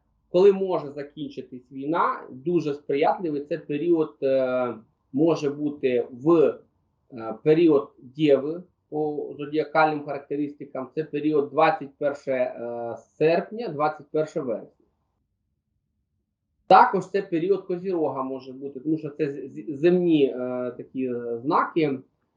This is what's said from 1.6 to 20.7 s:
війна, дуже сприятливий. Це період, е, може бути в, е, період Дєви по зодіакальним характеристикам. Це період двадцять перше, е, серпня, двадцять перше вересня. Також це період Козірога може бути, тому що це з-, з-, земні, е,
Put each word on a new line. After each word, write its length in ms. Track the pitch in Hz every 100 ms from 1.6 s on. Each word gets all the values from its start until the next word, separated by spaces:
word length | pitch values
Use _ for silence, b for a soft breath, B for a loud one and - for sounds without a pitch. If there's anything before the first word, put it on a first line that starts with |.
| -
війна, 480 | 135 143 175 180 - -
дуже 440 | 127 147 175 147
сприятливий. 680 | 143 - 143 156 - 170 143
Це 140 | - 160
період, 580 | - 147 170 165 156 -
е, 520 | 135 135 127 127 120 110 - _ _
може 380 | 135 165 147 147
бути 580 | 147 147 143 131 123 -
в, 480 | 123 147 165 131 - _ _ _ _ _
е, 220 | 127 110 110
період 500 | 151 160 170 139 - _
Дєви 640 | 131 143 147 135 147 175 180 _ _
по 460 | 151 151 147 139 139
зодіакальним 680 | 147 151 143 156 156 147
характеристикам. 840 | 147 139 - 143 143 - 143 135 127
Це 100 | -
період 460 | 156 147 151 151 131
двадцять 440 | 139 160 151 135 -
перше, 340 | 147 - 135
е, 640 | 127 127 - 120 120 117 113 - -
серпня, 500 | 156 175 - 220 226
двадцять 420 | 147 151 151 -
перше 300 | 151 156 165
вересня. 460 | 127 101 - _ _ _ _ _ _ _ _ _ _ _ _ _ _ _ _ _ _ _ -
Також 400 | 208 240 190 -
це 160 | 196
період 400 | - 165 185 185 -
Козірога 560 | 175 190 175 147 135
може 300 | 131 131 131
бути, 280 | 131 139 131
тому 180 | 156 151
що 120 | 151
це 220 | - 147
з-, 180 | 143 139
з-, 260 | 147 156 135
земні, 540 | 170 180 175 156 131 123
е, 340 | 127 127 123